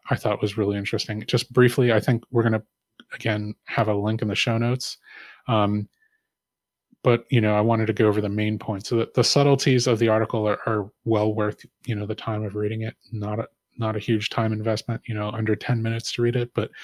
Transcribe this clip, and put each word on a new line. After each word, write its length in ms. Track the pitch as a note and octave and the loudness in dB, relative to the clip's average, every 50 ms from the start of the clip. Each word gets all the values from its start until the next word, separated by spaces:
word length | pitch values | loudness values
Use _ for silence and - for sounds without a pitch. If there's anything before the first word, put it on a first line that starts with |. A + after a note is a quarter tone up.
| _ - | _ -4
I 60 | A#2+ | -4
thought 260 | - - A2 G#2 - | -2 0 -2 -2 -2
was 160 | - G#2 G2+ A2 | -2 -2 -2 0
really 200 | G#2 G2+ G2+ G2+ | 0 0 0 -2
interesting. 460 | G2 - - G#2 - - G#2 G#2+ G#2+ - | -2 -4 -4 -4 -4 -4 -6 -8 -4 -2
Just 260 | - B2+ - - - | -2 -2 -2 2 4
briefly, 400 | C3 B2 B2 - - B2+ B2 A2+ | 4 6 6 6 4 2 4 2
I 60 | A2 | 2
think 240 | - - A#2+ A2+ - - | 2 2 0 0 -2 -2
we're 120 | - A#2 G#2+ | 0 0 2
gonna, 200 | A2 A2 A2 - _ _ _ _ _ _ - - _ - | 2 0 -2 -4 _ _ _ _ _ _ -20 -20 _ -12
again, 420 | - - A2+ G#2+ G#2+ G#2 G#2 G#2+ - _ | -6 -4 -4 -2 -2 -4 -6 -10 -12 _
have 220 | - - - A2 G#2+ | -6 -2 0 0 2
a 60 | G#2 | 0
link 280 | G2+ G2+ G#2+ A2 A2+ | 0 0 0 -2 -2
in 60 | - G#2 | -2 -2
the 80 | G2 | -2
show 220 | - - B2 A2+ A2+ | 0 0 0 2 2
notes. 400 | A#2 A#2+ B2+ B2+ - - - - _ - - - - - - - _ - | 2 0 0 -2 -4 -8 -12 -12 _ -20 -20 -20 -20 -20 -20 -12 _ 0
Um, 400 | B2 G#2+ G#2 G2+ G#2 G#2 G#2 - _ _ _ _ _ _ _ _ _ _ _ _ _ _ _ _ _ _ _ _ _ _ - | 2 2 2 2 0 -2 -4 -6 _ _ _ _ _ _ _ _ _ _ _ _ _ _ _ _ _ _ _ _ _ _ 2
but, 220 | C3 A#2 A#2 - - | 2 2 2 2 0
you 100 | C3 A#2 | 2 2
know, 160 | G#2+ G#2+ G#2+ | 4 4 4
I 60 | G#2 | 4
wanted 240 | G#2+ A#2 A#2 A2 A2 | 2 2 2 2 0
to 80 | G#2 G#2 | 0 2
go 140 | G2+ A2 G#2+ | 2 2 2
over 120 | G2+ G#2+ | 4 2
the 80 | G#2 G2+ | 0 -2
main 300 | G2+ G#2 G#2+ G#2+ G#2+ G2+ | -2 -2 -2 -2 -2 -4
points. 300 | - - G#2 G2 G2+ - | -4 -6 -6 -6 -6 -4
So 80 | B2 A2+ | -2 -2
the, 140 | A2+ - - | -2 0 2
the 80 | - A#2+ | 2 2
subtleties 640 | - - D3 C#3 C#3+ C#3 C3 - C#3+ C3 B2 A#2+ C3 | 4 4 4 6 6 4 4 4 4 2 4 4 2
of 120 | A#2+ G#2 | 2 2
the 100 | A#2 A2+ | 4 4
article 380 | A2 A2 A2 - - A2+ G#2+ G#2+ | 4 2 2 0 -2 0 0 0
are, 120 | G#2 - - | -2 -2 -2
are 260 | A#2 A2 G#2+ G2 G#2 - _ - | -2 -2 -2 -4 -6 -10 _ -2
well 280 | A2+ A2 G#2 G#2+ A2 G#2+ | 0 2 2 2 2 0
worth, 320 | G#2+ G#2+ G#2+ G#2 - - - _ _ _ | 0 -2 -2 -4 -6 -12 -20 _ _ _
you 100 | - A2 | -8 -6
know, 100 | G#2 G#2 | -6 -4
the 100 | G#2 G#2+ | -6 -6
time 280 | - - - G#2+ G#2+ G#2+ | -6 -6 -6 -4 -4 -4
of 120 | G#2 G2 | -6 -4
reading 260 | G#2 G#2+ G#2 A2 A2 | -4 -4 -4 -4 -4
it. 140 | A2 A2 - _ _ _ | -6 -8 -10 _ _ _
Not 280 | A2 G#2+ G#2 G#2 G#2+ A2 | -8 -6 -6 -4 -4 -4
a, 80 | A2+ - _ _ _ _ _ - | -6 -8 _ _ _ _ _ -6
not 180 | A2+ A2 G#2+ | -4 -4 -4
a 40 | G#2+ | -4
huge 300 | G2+ - A2+ G#2+ G2+ - | -2 0 0 0 0 -2
time 220 | - - A2+ A2 | -2 -2 -2 -2
investment, 500 | A2 G#2+ G#2+ A2+ A2 G#2+ - - A2+ - - | -2 -2 -2 -2 -2 -2 -4 -6 -8 -6 -6
you 80 | - A2 | -8 -6
know, 160 | G#2+ G#2 G#2+ | -6 -4 -4
under 260 | G#2+ A2 A2 A2 G#2+ | -4 -2 -2 0 -2
ten 260 | G2+ - - B2 A2+ | -2 -2 -2 -2 -2
minutes 300 | A2+ A2+ A2+ A2+ - - - | 0 -2 -4 -4 -6 -6 -4
to 80 | - | -2
read 140 | A#2+ A#2+ A#2+ | 0 0 0
it. 160 | B2 A#2+ A#2+ - | -2 -2 -4 -4
But 180 | - G#2 - - - | -4 -4 -4 -6 -14